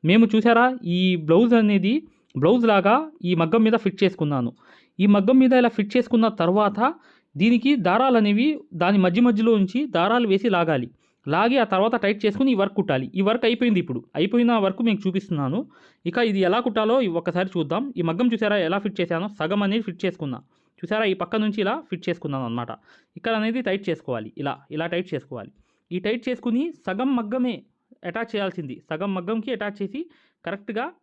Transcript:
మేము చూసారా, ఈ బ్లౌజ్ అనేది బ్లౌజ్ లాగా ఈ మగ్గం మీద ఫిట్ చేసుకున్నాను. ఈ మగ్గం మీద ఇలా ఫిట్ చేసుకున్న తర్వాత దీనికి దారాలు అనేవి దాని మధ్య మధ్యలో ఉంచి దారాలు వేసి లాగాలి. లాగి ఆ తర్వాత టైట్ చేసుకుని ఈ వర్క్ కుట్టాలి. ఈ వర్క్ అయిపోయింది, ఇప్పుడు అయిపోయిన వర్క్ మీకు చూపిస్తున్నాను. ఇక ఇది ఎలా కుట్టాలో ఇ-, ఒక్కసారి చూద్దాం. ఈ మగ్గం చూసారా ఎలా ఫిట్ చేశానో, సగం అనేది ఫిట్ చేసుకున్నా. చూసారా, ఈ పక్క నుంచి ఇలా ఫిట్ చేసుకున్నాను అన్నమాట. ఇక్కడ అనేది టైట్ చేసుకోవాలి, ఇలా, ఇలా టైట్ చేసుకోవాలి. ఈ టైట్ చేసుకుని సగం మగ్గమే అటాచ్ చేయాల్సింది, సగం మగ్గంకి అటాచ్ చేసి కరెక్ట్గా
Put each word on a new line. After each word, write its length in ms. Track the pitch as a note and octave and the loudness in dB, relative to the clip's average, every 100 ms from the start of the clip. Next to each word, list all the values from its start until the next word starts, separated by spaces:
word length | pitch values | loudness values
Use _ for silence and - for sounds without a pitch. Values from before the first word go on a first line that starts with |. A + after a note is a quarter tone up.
మేము 220 | D#3 G#3+ A3+ | 4 4 4
చూసారా, 420 | A3 A3+ A#3 B3+ B3+ | 2 2 4 2 0
ఈ 300 | E3+ F3+ F#3 | -4 0 0
బ్లౌజ్ 380 | F3+ D#3 E3+ A#3+ | 0 2 4 6
అనేది 500 | A#3 G#3+ G3+ G3 C#4+ - _ _ B2+ | 4 4 2 2 -2 -6 _ _ 0
బ్లౌజ్ 280 | D3+ B3 | 2 4
లాగా 440 | A3+ G3+ F#3+ B3+ D#4 - | 4 4 4 2 0 -6
ఈ 100 | F3+ | -2
మగ్గం 280 | F3 E3 A3+ | 0 2 2
మీద 100 | A3 | 4
ఫిట్ 300 | A3+ G3 F#3+ | 2 -2 0
చేసుకున్నాను. 500 | F#3+ F#3 D3+ C#3 A#2+ - _ _ _ - | 0 0 -2 -2 -4 -6 _ _ _ 0
ఈ 60 | |
మగ్గం 340 | G3+ G3+ G3 C4 | 4 4 6 6
మీద 140 | C4 | 6
ఇలా 160 | B3+ A#3+ | 4 2
ఫిట్ 280 | A#3 G3+ B3 | 0 0 0
చేసుకున్న 300 | A#3+ A3+ A3 | 2 2 2
తర్వాత 680 | G#3+ E3+ G3 G#3 G3+ B3+ E4+ _ _ _ C#3+ | 0 0 2 0 0 -2 -2 _ _ _ 0
దీనికి 380 | G#3+ A#3+ B3+ | 2 4 2
దారాలు 420 | C#4+ F3+ G#3 C4+ A#3 | 2 2 2 4 4
అనేవి 420 | G#3 G#3 C#4+ D4 - | 4 2 0 -2 -10
దాని 240 | E3+ F3 G3+ | -2 2 4
మధ్య 240 | F3+ F3+ | 2 4
మధ్యలో 320 | B3 G#3+ A3+ | 4 4 2
ఉంచి 340 | G#3+ F#3 A#3+ D4 | 2 2 -2 -2
దారాలు 400 | E3+ F3+ B3 A3+ | 0 2 2 2
వేసి 220 | F#3+ A3 | 2 2
లాగాలి. 400 | F3+ E3 C#3+ A#2+ _ _ _ - | 0 0 -2 -4 _ _ _ -4
లాగి 300 | D#3+ A3+ C4 | 0 2 2
ఆ 60 | |
తర్వాత 320 | A3 F#3+ A3 | 2 0 0
టైట్ 300 | A#3 G3+ G#3 | 0 -2 0
చేసుకుని 260 | G#3+ G#3 C4+ | -2 0 0
ఈ 40 | |
వర్క్ 200 | G#3+ G3 | 2 0
కుట్టాలి. 360 | G3+ E3 C3 C3 | -2 -2 -2 -2
ఈ 60 | F#3 | -2
వర్క్ 240 | G3 A#3+ | 0 2
అయిపోయింది, 340 | A3+ A#3 A#3+ F#3+ | 0 0 2 0
ఇప్పుడు 240 | - B2 - | -2 -8 -8
అయిపోయిన 380 | - G3+ A#3+ A#3+ | -4 0 2 2
వర్క్ 280 | A#3 F#3+ F#3+ | 2 0 0
మీకు 260 | A#3 G3 F#3+ | -2 0 -2
చూపిస్తున్నాను. 600 | F#3 G3 D#3 C3+ F#3 D4+ _ _ _ | -4 -4 -4 -2 -4 -6 _ _ _
ఇక 120 | F3 A#3+ | -6 -2
ఇది 220 | A#3+ G3 | 0 0
ఎలా 200 | F3+ A3 | 2 0
కుట్టాలో 420 | A#3+ G#3+ G#3+ B3+ | 0 -2 0 0
ఇ-, 80 | G#3+ | 0
ఒక్కసారి 400 | E3 F3 E3+ F#3+ F3 | -2 -4 -4 -4 -4
చూద్దాం. 360 | C#3+ F3 C#4 F3+ | -4 -4 -6 -4
ఈ 40 | |
మగ్గం 280 | E3 E3+ B3 | -4 0 0
చూసారా 240 | A3 G#3+ A3+ | 0 0 0
ఎలా 200 | D#3+ G3 | 0 -2
ఫిట్ 240 | G3+ - | -4 -4
చేశానో, 260 | F3 E3 G3+ | -4 -4 -6
సగం 360 | G#3 D#3+ G3+ | -6 -4 0
అనేది 200 | G3 A3 | 0 -2
ఫిట్ 220 | G3+ E3+ | -6 -6
చేసుకున్నా. 320 | F#3 F3+ D3 A#2+ _ _ _ _ | -6 -4 -8 -8 _ _ _ _
చూసారా, 260 | E3+ G#3+ | -6 -2
ఈ 100 | A3 | -2
పక్క 220 | F#3 F3 | -2 -4
నుంచి 260 | A3 G#3+ G#3 | -2 -2 -2
ఇలా 220 | F#3+ C#4+ - | -2 -4 -8
ఫిట్ 200 | F3 F3+ | -8 -6
చేసుకున్నాను 360 | E3+ D#3 C3+ | -6 -6 -6
అన్నమాట. 220 | A#2+ A#2+ A#2 - _ _ _ - | -4 -6 -8 -12 _ _ _ -10
ఇక్కడ 160 | A3+ | -4
అనేది 280 | A3 A3 A#3+ | -2 -2 -4
టైట్ 280 | A3 G3 G3+ | -4 -4 -4
చేసుకోవాలి, 440 | D#3 - A#2+ A2 - | -6 -6 -8 -8 -8
ఇలా, 200 | C#3 - _ | -8 -8 _
ఇలా 160 | D3+ E3+ | -8 -4
టైట్ 260 | F3 F#3 | -6 -6
చేసుకోవాలి. 380 | C#3+ - B2 G2 _ _ _ _ | -8 -8 -14 -14 _ _ _ _
ఈ 80 | F3 | -6
టైట్ 300 | G3 A#3+ B3+ | -4 -4 -6
చేసుకుని 420 | B3 B3 A#3 E4 | -6 -2 -2 -4
సగం 440 | D#4 - G3 C4 | -8 -8 -4 -2
మగ్గమే 480 | B3 G#3 B3+ B3 G3 _ _ _ _ | -2 -2 -4 -4 -4 _ _ _ _
అటాచ్ 300 | F3 G3 A3+ | -10 -8 -6
చేయాల్సింది, 460 | A3 F#3+ F3+ C#3+ B2+ _ | -4 -6 -6 -10 -12 _
సగం 240 | D#3 G3+ | -8 -6
మగ్గంకి 380 | F#3 F3 A3+ G#3+ | -6 -4 -6 -6
అటాచ్ 320 | A3 G#3 G3+ | -6 -6 -8
చేసి 260 | G3 B3+ F4 _ _ _ | -10 -8 -14 _ _ _
కరెక్ట్గా 460 | E3+ G3+ G3+ G#3+ D4 _ | -10 -10 -8 -8 -8 _